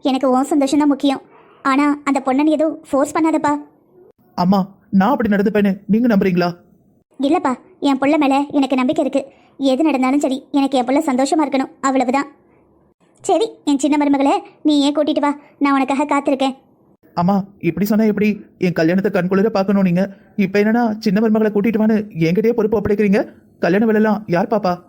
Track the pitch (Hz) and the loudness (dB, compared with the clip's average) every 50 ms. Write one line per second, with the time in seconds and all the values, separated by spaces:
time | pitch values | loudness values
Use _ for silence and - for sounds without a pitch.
0 | _ 294 254 269 277 262 254 254 277 277 349 294 277 269 302 294 302 294 277 285 | _ -2 -2 0 0 2 2 0 0 0 0 0 2 2 2 2 2 2 2 2
1 | - 277 269 - - - - - - _ - _ _ 269 269 269 294 294 285 294 | 0 -2 -2 -2 -10 -20 -20 -20 -20 _ -20 _ _ 0 2 2 2 2 0 -2
2 | - 277 277 277 269 269 262 269 302 311 311 262 311 320 311 - - - - 262 | -2 -4 -4 -2 -2 0 0 2 2 2 2 2 0 -2 -2 -6 -8 -4 0 0
3 | 269 294 - 359 320 320 311 302 311 285 294 294 294 - _ _ _ _ _ - | 0 0 0 0 0 0 0 0 0 0 -2 -2 -6 -14 _ _ _ _ _ -20
4 | - - _ _ _ _ _ - 175 180 208 196 185 - - _ _ _ - 190 | -20 -20 _ _ _ _ _ 0 2 2 2 2 0 -2 -8 _ _ _ 0 2
5 | 185 226 277 - 233 - 202 196 202 220 - 208 202 202 190 - - - 196 226 | 2 2 2 0 0 0 0 2 0 2 2 2 2 2 -2 -4 -2 -2 0 2
6 | 247 240 220 196 196 190 180 175 175 175 170 - _ _ _ _ _ _ _ _ | 2 2 2 2 2 2 2 2 0 -2 -4 -8 _ _ _ _ _ _ _ _
7 | _ _ _ - 269 277 320 370 359 277 247 - - - - _ - 285 277 262 | _ _ _ -4 -2 0 0 0 0 -2 -4 -4 -10 -20 -14 _ 0 0 0 2
8 | 262 277 302 311 294 269 269 277 285 285 - 285 269 262 277 254 254 254 302 - | 2 0 2 2 2 2 2 0 -2 -2 -2 -2 0 0 0 0 0 0 0 -2
9 | 294 262 - 277 - - _ _ _ _ _ - 269 269 262 254 320 320 277 262 | -2 -2 -2 -4 -6 -6 _ _ _ _ _ -2 0 0 0 2 0 0 0 0
10 | 254 254 269 294 294 277 262 262 - _ - 277 269 269 285 254 240 247 269 311 | 0 0 0 0 0 -2 -4 -6 -8 _ -2 -2 0 0 0 -2 0 0 0 0
11 | 320 302 254 247 269 285 359 320 302 269 - 269 269 - - _ - 269 262 269 | 0 0 0 0 0 0 0 0 0 0 -2 -4 -4 -6 -10 _ -4 0 0 0
12 | 254 247 254 277 - - - _ _ _ _ _ _ _ _ _ _ _ _ _ | 0 0 -2 -4 -4 -6 -14 _ _ _ _ _ _ _ _ _ _ _ _ _
13 | _ _ _ _ - - 359 320 440 - - - _ 294 285 262 - 294 294 294 | _ _ _ _ -2 0 0 0 0 -4 -6 -8 _ -2 -2 0 0 0 0 0
14 | 294 285 285 269 277 277 330 403 - - - _ _ 302 302 285 277 285 294 302 | 2 2 2 2 2 0 0 -2 -4 -10 -20 _ _ 0 2 2 2 0 0 0
15 | 294 302 302 311 269 285 285 285 - - _ _ 277 285 277 269 262 254 277 262 | -2 0 0 0 -2 -2 -4 -6 -12 -20 _ _ 0 2 2 2 0 0 0 -2
16 | 302 294 294 285 277 311 285 262 269 269 254 - _ _ _ _ _ _ _ _ | 0 0 -2 -2 0 -2 -2 0 -2 -4 -4 -8 _ _ _ _ _ _ _ _
17 | _ _ _ - 175 180 202 196 190 - - _ - 170 160 - 202 208 214 208 | _ _ _ -2 0 0 0 0 -2 -6 -12 _ -4 -4 -2 -2 -2 0 0 2
18 | 220 214 208 208 208 214 202 - - - _ _ - 180 170 - 165 160 180 190 | 2 0 0 0 0 -2 -2 -4 -10 -20 _ _ -4 -2 0 0 0 2 0 0
19 | 190 208 - 190 175 180 190 196 196 226 220 196 196 196 202 202 196 185 170 180 | -2 -2 -2 -2 -2 0 0 0 0 0 0 -2 -2 0 0 0 0 0 0 -2
20 | 196 196 - - - - _ - 196 180 190 208 208 214 220 240 240 220 214 214 | -2 -4 -8 -18 -20 -14 _ -4 -4 0 0 0 0 2 0 0 0 -2 -4 -2
21 | - 220 185 214 226 220 214 226 220 214 208 208 190 233 214 208 214 220 226 202 | -2 -2 0 0 0 0 0 0 0 0 0 0 -2 0 0 0 0 0 0 0
22 | 208 - - 160 165 160 175 220 214 233 240 233 214 214 220 208 202 208 208 208 | -2 -6 -4 -2 0 0 0 0 0 0 0 0 -2 0 -2 -2 -2 -2 0 0
23 | 214 202 190 226 - - - - _ _ _ _ - 175 175 208 226 226 214 214 | 2 2 2 0 0 -4 -10 -20 _ _ _ _ -2 0 0 0 0 2 2 2
24 | 214 214 214 214 - - 175 170 202 - 233 208 208 180 175 175 - | 2 0 0 -2 -4 -2 -2 -2 0 -2 -2 -2 -2 -2 -4 -4 -10